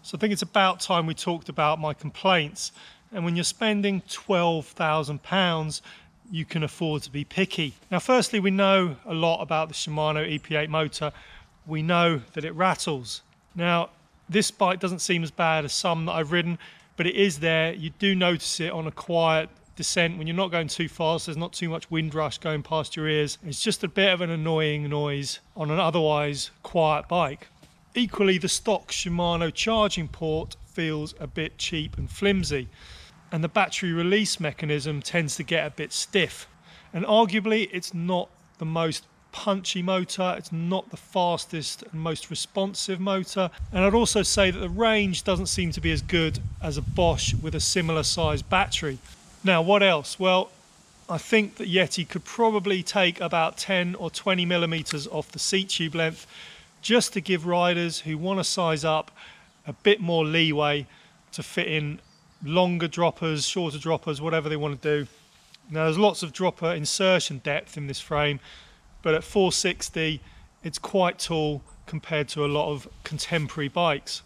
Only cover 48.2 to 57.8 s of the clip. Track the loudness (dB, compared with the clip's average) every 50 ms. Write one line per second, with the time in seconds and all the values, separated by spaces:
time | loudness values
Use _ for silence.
48.2 | 2 0 0 -2 -2 2 2 2 2 2 -2 -4 -2 -4 -6 -8 -12 -20 -20 -20
49.2 | -20 -20 -20 -2 2 4 4 6 6 6 6 6 8 6 4 4 0 -6 -6 0
50.2 | 2 4 4 4 2 -2 -10 -20 _ _ _ -20 -20 -20 -20 -20 -8 -6 -6 -6
51.2 | 0 4 4 4 4 2 -6 -10 -6 0 2 2 2 2 0 -4 -6 -4 -6 -8
52.2 | -8 -8 0 2 2 2 2 2 0 0 -2 -2 -2 -2 2 2 2 2 2 0
53.2 | -4 -2 0 0 0 0 -2 -6 -4 -2 0 0 0 -2 -4 -6 -8 -8 -8 -4
54.2 | 0 0 0 2 2 2 2 0 0 0 -2 -4 -4 -6 -6 -6 -6 -6 -6 -8
55.2 | -8 -8 -8 -6 -2 0 0 0 0 -2 -4 -4 -4 -4 -2 -2 -2 -2 -2 -8
56.2 | -18 -20 -20 -20 -20 -20 -20 -20 -20 _ _ _ 0 4 4 4 4 2 -4 -4
57.2 | -2 0 -2 -2 0 0 2 4 4 4 2 2